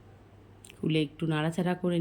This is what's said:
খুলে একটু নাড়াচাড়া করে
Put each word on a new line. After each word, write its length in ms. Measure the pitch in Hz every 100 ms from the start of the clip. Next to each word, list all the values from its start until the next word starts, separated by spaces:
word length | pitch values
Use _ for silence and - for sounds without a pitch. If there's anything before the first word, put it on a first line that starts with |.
| - - - - - - - -
খুলে 220 | 165 160 147
একটু 160 | - 165
নাড়াচাড়া 400 | 151 160 165 180 175
করে 160 | 180 175